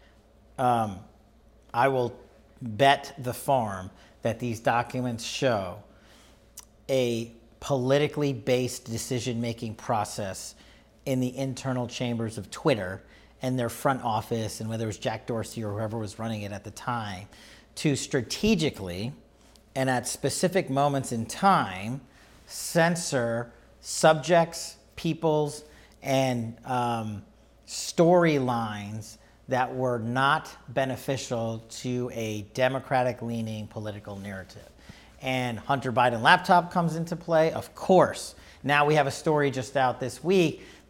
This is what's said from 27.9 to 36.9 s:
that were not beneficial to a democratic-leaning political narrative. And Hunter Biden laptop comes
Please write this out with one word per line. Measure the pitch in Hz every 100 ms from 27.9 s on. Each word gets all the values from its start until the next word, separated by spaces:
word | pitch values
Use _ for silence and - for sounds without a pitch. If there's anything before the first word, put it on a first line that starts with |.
| - 170 180 170 147 127 120 110 104 101 110 107 - - _ -
that | 127 127
were | 127 127 120
not | 113 123 139 156 - - -
beneficial | 120 131 123 - 135 - 120 113 113 -
to | - 127 123 123
a | 117 110 107 95
democratic-leaning | - 127 131 - 131 127 120 117 117 113 107 107
political | 113 107 101 101 98
narrative. | 101 95 90 - - - - - - -
And | 131 131 127 110
Hunter | - 139 127
Biden | 120 123 117
laptop | 131 175 175 175 170
comes | 185 170